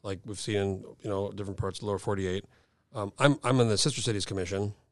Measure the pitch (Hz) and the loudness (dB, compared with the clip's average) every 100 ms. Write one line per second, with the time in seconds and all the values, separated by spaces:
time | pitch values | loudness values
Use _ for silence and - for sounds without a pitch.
0 | 104 95 - 101 - 101 98 95 - - | -8 -8 -8 -8 -2 0 0 -2 -8 -10
1 | 113 98 101 101 98 95 98 92 101 95 | -4 -4 -4 -6 -8 -4 -4 -4 -2 -2
2 | - 101 95 92 - _ _ _ _ 120 | -2 -2 0 -2 -6 _ _ _ _ -6
3 | 101 - 139 139 120 131 117 101 - - | -6 4 4 4 4 4 6 4 2 0
4 | 117 104 - 98 92 98 104 - _ | 0 0 -2 -4 -2 -2 -2 -4 _